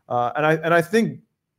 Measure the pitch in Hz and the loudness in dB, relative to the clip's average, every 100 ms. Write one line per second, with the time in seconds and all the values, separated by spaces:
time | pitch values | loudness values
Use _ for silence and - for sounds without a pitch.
0 | - 123 120 - 151 160 165 170 160 220 | -6 -2 -2 0 0 0 2 2 2 0
1 | 190 - _ _ _ | 0 -6 _ _ _